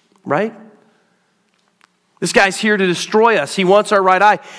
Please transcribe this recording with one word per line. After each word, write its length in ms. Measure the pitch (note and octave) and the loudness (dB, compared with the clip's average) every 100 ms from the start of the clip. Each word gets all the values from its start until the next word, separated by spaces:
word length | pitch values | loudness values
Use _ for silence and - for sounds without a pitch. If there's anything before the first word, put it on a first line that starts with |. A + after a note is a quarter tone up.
| _ _ | _ _
right? 300 | - C#3+ A3 - - _ _ _ _ _ _ _ _ _ _ _ _ _ _ _ | -6 -4 -6 -10 -20 _ _ _ _ _ _ _ _ _ _ _ _ _ _ _
This 140 | F#3 | -4
guy's 240 | A3+ G3 F#3 | 0 0 0
here 200 | G#3+ G#3 | -2 0
to 80 | F#3+ | -2
destroy 520 | E3+ - G#3+ A3+ G#3 | -4 -4 0 2 0
us. 180 | C#3 - | -2 -2
He 80 | |
wants 280 | F3+ G3+ G#3 | 2 2 2
our 120 | G#3 | 0
right 180 | F#3 F#3 | 2 2
eye. 180 | G#3 G3 - | 2 0 -6